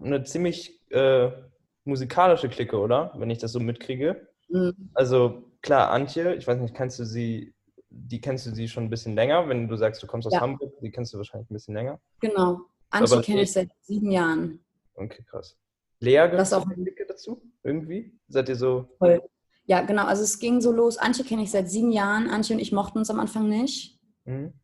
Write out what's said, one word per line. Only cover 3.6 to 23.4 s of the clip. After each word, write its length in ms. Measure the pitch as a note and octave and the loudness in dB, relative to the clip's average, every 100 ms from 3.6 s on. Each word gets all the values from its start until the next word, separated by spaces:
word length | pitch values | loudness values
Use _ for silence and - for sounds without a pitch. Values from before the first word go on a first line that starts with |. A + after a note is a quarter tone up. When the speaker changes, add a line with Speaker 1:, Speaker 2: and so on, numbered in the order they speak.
Speaker 1:
mitkriege. 680 | A#2 A#2 - C3 D3 G3 - _ - | -4 -6 -8 -4 -2 -4 -10 _ -4
Speaker 2:
Mhm. 420 | F3+ F3+ F3+ - | -2 0 -4 -4
Speaker 1:
Also 560 | - B2+ B2+ A#2+ - - _ | 0 4 4 4 0 -16 _
klar, 280 | - C#3 - | 2 4 4
Antje, 440 | B2 C#3 D#3+ F3 - | 2 0 -2 -2 -2
ich 100 | - | -2
weiß 120 | B2 | -2
nicht, 140 | B2 | -2
kennst 240 | - B2+ B2+ | -4 -6 -6
du 60 | |
sie, 500 | A2+ A#2 A#2 A2 - _ _ _ _ | -8 -4 -4 -4 -10 _ _ _ _
die 300 | A#2 B2+ A#2+ | -18 -10 -8
kennst 260 | C#3 C3 B2+ | -6 -6 -6
du 80 | |
sie 140 | A2 A2+ | -8 -8
schon 160 | A#2+ | -6
ein 60 | A2+ | -6
bisschen 240 | A2+ A2+ | -6 -4
länger? 340 | G#2+ B2 D#3+ E3 | 0 4 4 2
Wenn 200 | B2 A#2 | -2 -2
du 80 | A2 | 0
sagst, 260 | A2 A2 | 0 -2
du 40 | A#2+ | -8
kommst 200 | A#2 A2+ | -6 0
aus 60 | |
Speaker 2:
Ja. 60 | F3 | 2
Speaker 1:
Hamburg, 320 | B2+ C#3 C#3+ - | 0 -2 -10 -12
die 100 | A2+ | -12
kennst 220 | A#2 A#2 | -10 -10
du 60 | G2+ | -10
wahrscheinlich 320 | G2+ - - | -12 -12 -12
ein 40 | |
bisschen 200 | G#2+ - | -14 -10
länger. 260 | G#2+ B2+ D3+ _ _ | -8 -8 -10 _ _
Speaker 2:
Genau. 400 | A3 G3+ F3+ F3+ - _ _ | -2 2 2 0 -6 _ _
Antje 260 | G3+ A3+ A#2+ | 2 4 4
Speaker 1:
Aber 60 | |
Speaker 2:
kenn 140 | D#3 G3+ | 4 2
ich 60 | |
Speaker 1:
ich 80 | F#3+ | 2
Speaker 2:
seit 180 | F#3+ F3+ _ | 0 -2 _
sieben 280 | - G#3 G#3 | -8 -4 0
Jahren. 540 | F#3 E3 D#3+ E3+ D#3+ _ _ _ | 2 2 0 -4 -8 _ _ _
Speaker 1:
Okay, 280 | - G2 - A#2 | -12 -12 -12 -16
krass. 280 | G2+ - _ _ _ _ - | -16 -16 _ _ _ _ -4
Lea, 280 | A#2 C3+ E3+ | 4 6 6
Speaker 2:
Das 200 | F3+ F#3+ | 4 2
Speaker 1:
gehört 20 | |
Speaker 2:
auch. 80 | F#3+ | 0
Speaker 1:
zu 60 | F3+ | -2
der 80 | F3+ | -6
Clique 300 | F3+ - - | -8 -8 -10
dazu? 360 | G3 - A#3 - _ | -12 -14 -14 -16 _
Irgendwie? 560 | B2 D#3 D#3 F#3 A3+ _ _ | -6 -6 -6 -10 -12 _ _
Seid 200 | C3+ B2+ | -2 -2
ihr 80 | B2+ | 0
so 320 | B2+ B2+ B2+ - | 0 0 -4 2
Speaker 2:
Voll. 240 | F3+ F3 - _ _ _ - | 4 4 2 _ _ _ 2
Ja, 160 | F3+ | 2
genau. 220 | F#3 G#3 G3+ | 2 0 2
Also 160 | G3+ | 0
es 160 | G#3 - | 0 -2
ging 220 | A#3+ B3 | 0 2
so 120 | A#3 | 4
los. 240 | A#3 A#3 A3+ | 4 2 2
Antje 260 | A3 B3 | 0 0
kenn 140 | B3+ A3 | -2 -2
ich 120 | G#3 | 0
seit 200 | G3+ F3+ | 0 0
sieben 220 | G3+ A#3 | 0 2
Jahren. 360 | G#3+ G3+ G#3+ A#3 | 2 2 0 0
Antje 260 | G#3 G#3 A3 | -2 0 -2
und 40 | |
ich 120 | A3 | 0
mochten 260 | G3+ G3 A3+ | -2 -2 -2
uns 120 | A3 | -2
am 100 | A3 | -2
Anfang 280 | G#3+ A3 | -2 -2